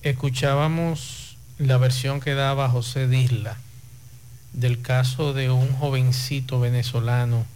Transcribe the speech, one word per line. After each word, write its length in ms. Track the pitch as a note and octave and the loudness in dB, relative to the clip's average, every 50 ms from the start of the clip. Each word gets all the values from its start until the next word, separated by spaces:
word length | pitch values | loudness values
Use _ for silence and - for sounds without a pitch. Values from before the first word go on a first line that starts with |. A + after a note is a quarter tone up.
escuchábamos 1300 | - C#3+ C3+ B2+ - C#3 B2+ - - C#3+ C#3 C#3 D3+ D#3 D#3+ E3 E3 E3 D#3+ D3+ - - - - - - - - - - - - | -2 -4 -4 -2 -2 -4 -4 -2 0 0 2 2 2 0 0 0 -2 -2 -4 -4 -8 -12 -14 -14 -16 -18 -20 -20 -20 -20 -6 -2
la 180 | D3 C3 C3 B2+ | 2 2 4 4
versión 420 | B2+ B2+ B2 - - C3+ C#3 C#3 | 4 4 2 0 -2 -2 -4 -4
que 140 | C3+ D3+ C#3 | -2 -2 -2
daba 340 | C#3 C#3 C3+ C3+ C#3 C#3 B2+ | 0 2 0 2 2 2 2
José 380 | B2 B2 A#2 - - C3+ C3 | 2 0 0 -2 -2 -2 0
Disla 500 | B2+ B2+ B2+ C3 B2 B2 G#2+ G#2 G#2 - - - - - - - - - - - - - - - - - - - - | 2 4 4 4 2 2 0 -2 -6 -8 -10 -14 -20 -20 -20 -20 -20 -20 -20 -20 -20 -20 -20 -20 -20 -20 -20 -20 -12
del 280 | - B2+ A#2+ B2 A#2+ A#2 | -6 -2 0 0 0 -2
caso 520 | - - B2+ B2+ B2+ B2+ - - D3+ C#3+ C3+ | -2 0 0 2 2 0 0 0 -2 -2 0
de 160 | C3+ C3 B2+ | 0 0 2
un 220 | C3 B2+ B2+ B2+ | 2 2 2 2
jovencito 840 | C3+ C3+ D3 C#3+ C3+ C3 B2+ B2+ B2+ C3 - - C#3+ C#3 B2+ - C3 B2+ | 0 0 0 0 2 2 4 2 2 0 -2 -4 -4 -4 -4 -2 0 0
venezolano 880 | B2 A#2+ B2 B2 A#2+ - - A#2+ A2+ A#2+ A#2+ B2 B2 A#2+ A#2+ A#2 A2+ - - | 2 2 2 0 0 0 -2 -2 0 0 0 0 2 2 0 0 0 -4 -8